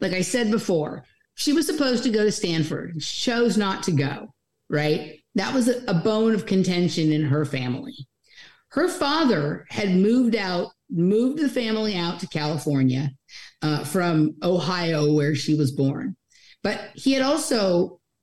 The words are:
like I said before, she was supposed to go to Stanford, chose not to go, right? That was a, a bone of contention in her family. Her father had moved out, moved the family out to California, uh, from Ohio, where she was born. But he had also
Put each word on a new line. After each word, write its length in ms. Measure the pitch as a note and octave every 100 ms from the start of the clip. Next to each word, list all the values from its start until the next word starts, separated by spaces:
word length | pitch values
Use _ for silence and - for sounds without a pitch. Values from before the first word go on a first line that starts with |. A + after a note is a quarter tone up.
like 140 | F#3
I 80 | F3+
said 280 | F3 B3 A3
before, 540 | A3+ - E3+ D3 - - _ _
she 180 | - D4
was 140 | D4 -
supposed 360 | D#4+ C4+ A#3
to 60 | B3
go 140 | G#3+
to 80 | G#3+
Stanford, 680 | - F#3 D#3+ D3+ D3 E3+ D#3+
chose 580 | - - - A#3 A#3+ G3
not 240 | G3 G3
to 80 | -
go, 400 | D3 C#3 - - _ _ _ -
right? 480 | D3 D3+ E3 - - _
That 180 | - G#3+
was 160 | C4 A#3+
a, 140 | E3 -
a 80 |
bone 400 | E3+ A3 G#3+ A3+
of 120 | G#3+ -
contention 680 | F#3+ F#3 F3 F3 E3+ D#3
in 120 | D3+
her 200 | D3 D3
family. 520 | D3+ C3 B2 C3 - - C3+ _ _ - - _ _
Her 200 | C4+ F4
father 800 | - C#4+ D#4 C#4+ F3 D3 F3 -
had 220 | - G3+
moved 440 | F3+ G3+ B3 A#3+
out, 340 | A3 F#3+ F3 G3+ - -
moved 440 | E3+ F3 G#3+ B3+ D4+
the 100 | C#4+
family 480 | B3+ A3+ A3 G#3+ F#3
out 240 | E3+ E3+
to 60 | F3+
California, 840 | D#3 D3 D3+ D#3 C#3 C3 B2+ C#3+ - _ - - _
uh, 240 | D3+ D3
from 500 | C#3+ F#3+ F3 D#3+ D3+ -
Ohio, 680 | F3+ F3+ D3+ F3+ E3+ D#3 D3
where 220 | D3+ D3
she 200 | C#3 -
was 180 | D3+ C#3
born. 440 | - C3+ C#3+ - - _ _ - _
But 180 | G3+ - -
he 180 | - C4+
had 100 | C4+
also 800 | C4 D4+ - A#3+ F#3+ F3 F3+ - _ _